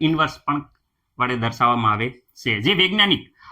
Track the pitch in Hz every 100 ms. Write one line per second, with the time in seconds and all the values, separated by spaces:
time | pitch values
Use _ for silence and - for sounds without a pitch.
0 | 160 160 151 - - 147 - _ _ _
1 | _ - 123 123 117 113 120 120 113 104
2 | 120 127 _ - 123 104 127 190 185 214
3 | 202 180 - _ -